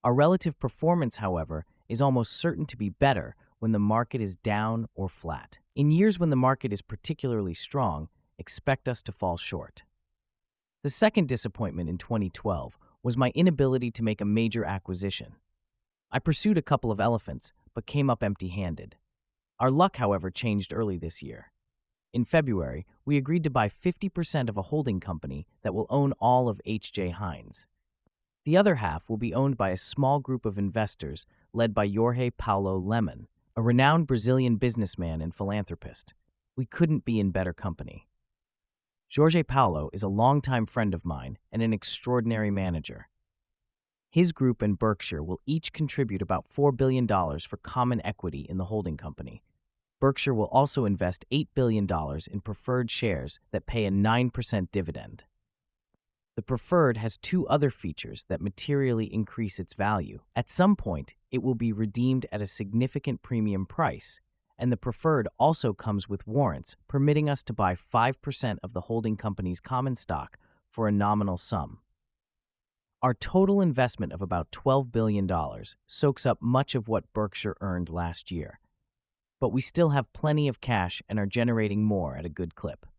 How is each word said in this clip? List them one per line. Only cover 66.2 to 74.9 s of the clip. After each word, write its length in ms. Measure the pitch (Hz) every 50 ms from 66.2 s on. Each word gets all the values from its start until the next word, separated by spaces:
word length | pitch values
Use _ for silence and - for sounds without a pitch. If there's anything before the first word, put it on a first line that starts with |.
| -
warrants 520 | - 107 139 143 107 76 65 - - - _ _
permitting 420 | _ - 139 139 147 147 151 151 147
us 140 | 143 131 -
to 100 | - 110
buy 220 | - 104 90 90
five 460 | - - - - 117 117 127 131 _
percent 380 | - 143 135 - - 120 101 98 -
of 80 | 98
the 100 | - 92
holding 360 | 90 - 113 113 110 113 110
company's 420 | 101 - 107 101 - 95 90 90 -
common 360 | _ - 127 127 131 135 127
stock 420 | - - - 90 73 67 - - _ _ _ _ _ _ _
for 180 | - - 113
a 60 | 104 104
nominal 420 | 101 101 104 104 107 104 101 92
sum. 440 | 90 - - - 95 71 - - - _ _ _ _ _ _ _ _ _ _ _ _ _ _ _ _ _ _ _ _ _ _ _ _
Our 120 | - 131 123
total 460 | _ - - - 185 196 190 202 202
investment 540 | 190 170 135 131 127 120 - - 104 73 76
of 80 | 87
about 280 | 98 87 90 87 82 _
twelve 440 | - - - 135 131 139 135 123